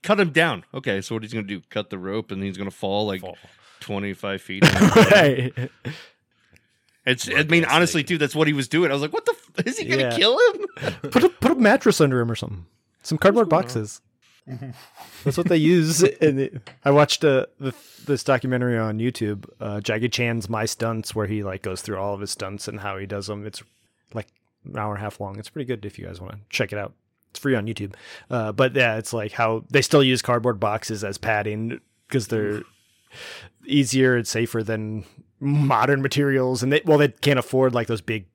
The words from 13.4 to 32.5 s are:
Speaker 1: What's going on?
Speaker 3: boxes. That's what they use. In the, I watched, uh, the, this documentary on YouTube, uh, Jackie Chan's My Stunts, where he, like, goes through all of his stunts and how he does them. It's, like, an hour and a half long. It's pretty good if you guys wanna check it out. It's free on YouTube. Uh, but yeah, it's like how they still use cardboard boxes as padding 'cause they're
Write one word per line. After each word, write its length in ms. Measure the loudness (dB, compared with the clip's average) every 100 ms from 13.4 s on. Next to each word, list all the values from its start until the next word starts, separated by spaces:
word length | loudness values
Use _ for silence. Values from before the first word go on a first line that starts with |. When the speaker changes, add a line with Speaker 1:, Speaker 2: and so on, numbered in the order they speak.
| 2
Speaker 1:
What's 220 | 2 0
going 100 | -6
on? 60 | -8
Speaker 3:
boxes. 840 | -14 _ _ _ _ -16 -14 -14 -16 -20 -20 -20 -4 -2
That's 120 | 0
what 100 | 2
they 80 | 4
use. 440 | 6 6 4 4
In 340 | 2 4 2 2
the, 240 | -4 -6 -18 -4 4
I 60 |
watched, 340 | 6 4 4 2
uh, 200 | 2 0 _
the, 140 | -10 -10 -20 -20 -4
this 180 | -4
documentary 540 | 0 0 0 -2 0 0
on 220 | -2 -2
YouTube, 460 | -4 -2 -4 -6 -10 _
uh, 220 | -10 -8
Jackie 260 | -4 -2 -2
Chan's 400 | -2 -2 -2 -4
My 140 | -4 -4
Stunts, 480 | -4 -4 -4 -6
where 140 | -4 -4
he, 160 | -4
like, 180 | -6 -8
goes 200 | -8 -8
through 160 | -8 -4
all 160 | -4
of 80 | -4
his 100 | -8
stunts 380 | -8 -10 -10 -12
and 100 | -10
how 180 | -8 -8
he 80 | -8
does 220 | -8 -8
them. 180 | -10 -12
It's, 160 | -16 -20 _ _ _ _
like, 140 | -12 -12 _ _ _ -14
an 120 | -8
hour 160 | -8
and 80 | -6
a 20 |
half 160 | -10 -10
long. 180 | -12 -12
It's 120 | -14
pretty 160 | -12 -8
good 200 | -8 -10
if 140 | -14
you 60 | -16
guys 160 | -14
wanna 180 | -16 -18 -10
check 220 | -6 -6
it 80 | -6
out. 140 | -10 _ _ _ _
It's 80 | -6
free 160 | -2 0
on 120 | -2
YouTube. 280 | -8 -10 -12 -20 -20 _
Uh, 240 | -4 -4
but 200 | 0 0 2
yeah, 200 | 0 0
it's 140 | -4
like 200 | -6 -6
how 320 | -2 0 0 0
they 120 | 0
still 220 | 4 4
use 180 | 4 2
cardboard 380 | 0 0 0 0
boxes 420 | -2 -2 -6 -8
as 140 | -8 -6
padding 640 | -2 -2 -2 -4 -6 -8 _ _ _
'cause 180 | -4 -2
they're 340 | -2 -2